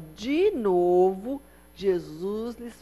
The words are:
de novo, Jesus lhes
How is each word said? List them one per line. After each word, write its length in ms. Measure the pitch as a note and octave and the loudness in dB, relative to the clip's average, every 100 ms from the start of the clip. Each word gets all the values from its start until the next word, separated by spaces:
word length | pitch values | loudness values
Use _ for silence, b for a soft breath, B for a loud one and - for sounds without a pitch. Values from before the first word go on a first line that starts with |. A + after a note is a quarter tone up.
| D#3+ D#3+ | -8 -12
de 340 | A3 D4 G4+ | -4 0 0
novo, 880 | F#4 G#3 F3+ F3 F3+ F#3 F#3+ A3 C#4 - B B - | 0 2 2 4 6 4 2 -6 -10 -12 B B -6
Jesus 800 | F#3+ F3+ D#3 D3+ F#3 G#3 A#3 A#3 | 0 0 -2 -8 -6 -6 -6 -10
lhes 160 | A#3+ A3 | -14 -12